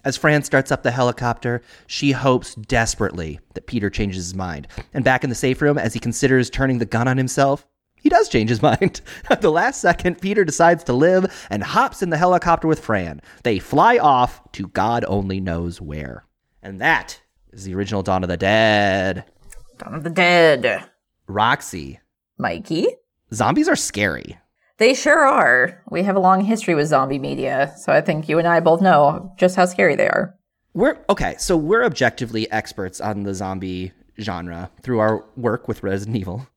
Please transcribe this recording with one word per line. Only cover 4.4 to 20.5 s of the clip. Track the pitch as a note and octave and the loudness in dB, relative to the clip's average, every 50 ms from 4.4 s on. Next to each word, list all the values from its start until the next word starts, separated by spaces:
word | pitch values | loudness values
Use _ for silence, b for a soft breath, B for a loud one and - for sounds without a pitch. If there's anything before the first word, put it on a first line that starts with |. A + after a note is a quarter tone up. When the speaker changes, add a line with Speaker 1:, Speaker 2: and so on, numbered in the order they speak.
| F#2 F2+ E2 C#2+ C#2 B B B B B - | -8 -8 -8 -12 -14 B B B B B -6
Speaker 1:
And | - A2 | 0 2
back | C3 B2+ B2+ - | 2 2 2 0
in | C3+ | -4
the | A#2 | -4
safe | - - B2+ C3 - | -2 -2 -2 0 2
room, | D3+ D3 C#3+ | 2 0 2
as | D3 - A#2 - | 0 -2 -4 -6
he | - | -4
considers | - A#2+ A2 - - B2+ C3 B2+ B2 - | -6 -6 -4 0 2 2 4 2 2 0
turning | - - C3+ C3 C3 | -2 -2 0 0 0
the | A#2 A#2 | -2 -2
gun | - - A2+ A#2+ C3 | -2 -2 -2 0 0
on | B2+ | 0
himself, | C3+ C3 B2 - - C#3 C#3 C#3 - _ _ _ _ _ _ _ | 0 -2 -2 0 0 2 2 0 -2 _ _ _ _ _ _ _
he | _ _ | _ _
does | D4 - - A4 - | 4 4 4 2 4
change | - A#2+ G#2+ A2 | 2 0 2 2
his | A#2+ G#2+ | 0 2
<laughs> | |
mind. | - D3+ A2 - D#3+ F3 - - - B B B B - | 2 2 2 2 0 -2 -2 -6 -18 B B B B -2
At | B3 - | 0 2
the | - E3+ | 2 2
last | D#3 E3 G3+ B3+ C4+ - | 2 2 0 0 -2 0
second, | - F#3 E3+ - - F3+ E3+ - | 2 2 2 2 0 -4 -2 -2
Peter | - G3 G#3 G#3 F#3+ | -4 -2 2 2 2
decides | D#3 - - E3+ E3+ F3 D#3+ - | 0 2 4 6 6 6 4 0
to | - A#2+ | -2 2
live | B2+ D3+ F3 F#3 F#3 F#3 - - - - - | 4 4 4 4 4 2 0 -6 -12 -10 -8
and | - G#2 | -6 -6
hops | F#2+ - - G#3+ C4 C4+ - - | -6 -2 0 0 0 0 -2 -6
in | G3+ F3 | -4 -4
the | D#3+ | 0
helicopter | D3+ F3+ F3+ F3+ F3 - F3 E3+ E3 - D#3+ | 2 2 4 2 2 2 2 0 2 2 0
with | D#3 - | 0 0
Fran. | - - A2 G2 F2+ E2 D2 D2 b b b b b | -2 -4 -2 -2 -2 -6 -10 -14 b b b b b
They | A#2+ G#2+ F2+ | -2 -2 -2
fly | - - - D3 F3+ A#3 B3 | -4 0 2 4 4 6 4
off | - - D3 C3+ B2 B2 - - - _ _ - | 4 4 4 4 4 2 0 -2 -14 _ _ -12
to | - G2 | -12 -12
God | - _ F#2+ F#2+ A2 A#2 A#2+ G#2+ | -6 _ -2 -2 0 0 -2 -2
only | - F#2+ G2+ G2 F#2+ F#2+ F#2+ | -2 -2 -2 -2 -4 -6 -6
knows | F#2 F#2 E2 E2+ E2+ F2 E2+ - | -4 -4 -4 -4 -6 -6 -8 -10
where. | - C#2+ D2 D2+ C#2+ B1+ A#1+ - _ _ _ _ _ _ _ _ - | -12 -12 -10 -10 -10 -12 -14 -16 _ _ _ _ _ _ _ _ -18
And | G2 G2 F#2 | -16 -10 -4
that | A#2 D#3+ D#3+ A2+ - - - _ _ _ _ _ _ _ | 0 0 0 0 -2 -8 -18 _ _ _ _ _ _ _
is | - - F#2+ | -20 -16 -12
the | F#2+ F2+ | -8 -4
original | F#2+ G2+ G2 G#2+ G2 F#2 | -4 -4 -2 -2 -4 0
Dawn | G2+ F#2+ F#2 F#2 | 0 -2 0 0
of | F2 | -4
the | F2+ | -4
Dead. | E2 G2 G2 G#2+ A2 A2+ A2 G#2+ G#2 G#2 G2 F#2+ G2 F#2 F#2+ F2+ F2+ - _ _ _ _ - - - - - _ _ | -2 0 2 2 4 4 4 4 2 2 2 0 0 0 -2 -4 -6 -10 _ _ _ _ -20 -20 -20 -20 -20 _ _
Speaker 2:
Dawn | - - - | -16 -12 -12
of | E3 D3 | -10 -10
the | E3+ | -4
Dead. | D#3+ F#3 F3+ F3 F3 F3 E3 D#3+ | -2 0 2 4 4 6 6 6